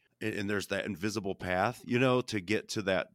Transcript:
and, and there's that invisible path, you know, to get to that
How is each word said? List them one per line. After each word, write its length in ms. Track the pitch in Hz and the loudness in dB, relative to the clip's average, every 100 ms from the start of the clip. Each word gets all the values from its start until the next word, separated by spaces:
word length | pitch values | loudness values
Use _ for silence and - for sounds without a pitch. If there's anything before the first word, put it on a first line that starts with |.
| _ _ | _ _
and, 140 | 110 | -4
and 160 | 98 101 | -2 0
there's 180 | 104 - | -2 0
that 180 | 98 - | -2 -2
invisible 480 | 85 104 107 98 | -4 -2 -2 -4
path, 480 | 90 92 90 110 123 - | -4 0 2 2 0 -2
you 120 | 120 | 2
know, 220 | 131 127 | 4 2
to 180 | - 107 | 0 -4
get 280 | 87 107 - | 0 -2 0
to 120 | 110 | -2
that 260 | 95 92 - | 2 0 0